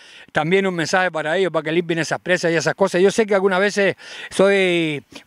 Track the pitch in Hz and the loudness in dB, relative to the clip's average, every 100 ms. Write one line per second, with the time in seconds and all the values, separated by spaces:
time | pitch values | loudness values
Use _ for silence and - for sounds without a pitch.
0 | - - - - 156 190 196 175 151 185 | -20 -20 -8 -4 0 2 0 -2 -2 0
1 | 185 156 151 180 185 160 151 165 170 165 | 2 0 0 0 0 -2 -2 -2 -2 -2
2 | 151 139 180 180 165 165 143 - 196 175 | -4 -4 -2 0 0 0 0 0 0 2
3 | 190 202 208 202 196 185 202 202 190 - | 2 2 0 2 2 0 0 0 0 -2
4 | - - - - 196 196 185 170 160 143 | -10 -18 -6 2 4 4 2 0 -2 -4
5 | - - | -10 -16